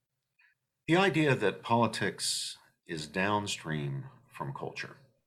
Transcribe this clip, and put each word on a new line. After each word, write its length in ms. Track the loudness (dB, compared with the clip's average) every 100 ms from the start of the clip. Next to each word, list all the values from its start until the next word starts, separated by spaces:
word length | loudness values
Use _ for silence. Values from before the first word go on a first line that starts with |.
| _ _ _ _ _ _ _ _ 2
The 80 | 4
idea 400 | 6 4 4 4
that 260 | 2 0
politics 960 | 2 4 4 2 -2 -2 -4 -4 -6 -12 _ _
is 220 | -10 -8 -6
downstream 1000 | -2 0 0 -2 -6 -4 -4 -4 -6 -10 -18 _
from 260 | -12 -10
culture 440 | -8 -10 -10 -12 -16 _ _